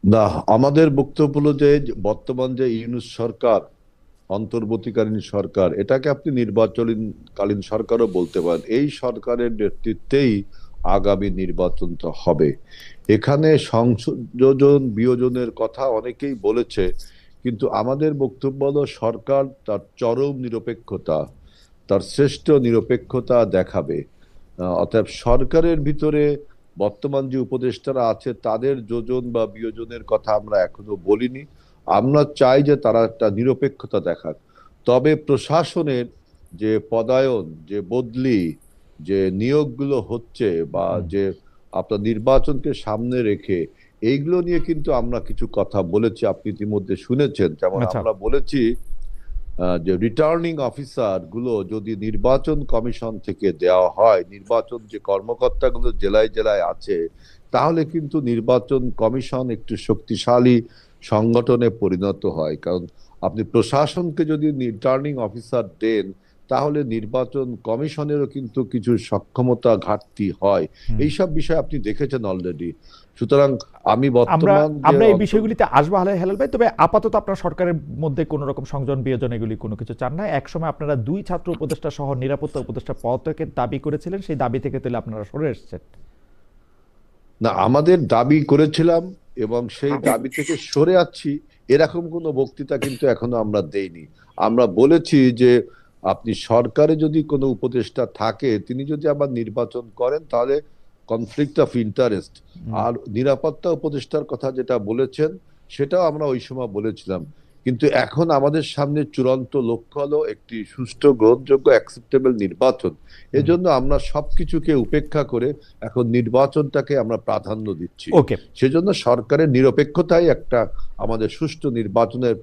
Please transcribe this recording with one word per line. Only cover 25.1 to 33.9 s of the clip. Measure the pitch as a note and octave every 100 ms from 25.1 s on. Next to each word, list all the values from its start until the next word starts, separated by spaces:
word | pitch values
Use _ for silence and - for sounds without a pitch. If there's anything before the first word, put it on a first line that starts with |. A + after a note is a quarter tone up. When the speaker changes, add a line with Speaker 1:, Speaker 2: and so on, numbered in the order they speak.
| - - B2+ C3 E3 E3 D#3+
Speaker 1:
ভিতরে | C#3+ D3 D#3 D3+ D3 C#3+ - - _ -
বর্তমান | G2+ - C#3+ C#3 C3+
যে | C3
উপদেষ্টারা | A#2+ B2+ B2 A#2+ - C3 A#2
আছে | G#2+ -
তাদের | A2+ A#2 A2 B2+ C#3 G#2+
যোজন | A#2 A2 B2+ B2
বা | A#2 A2
বিয়োজনের | G#2 A2+ A2 A2+ A#2
কথা | A2 A2 -
আমরা | G#2 G#2 G#2
এখনো | F2+ - G#2 G2
বলিনি। | F2 G#2+ B2 B2+ D3 - _ _ -
আমরা | F#2+ A#2+ D3 D3 -
চাই | C3 C3+
যে | C#3+ C#3+
তারা | A#2 A2
একটা | A2+ A2+ A2
নিরপেক্ষতা | G2+ B2 C3+ C#3 - -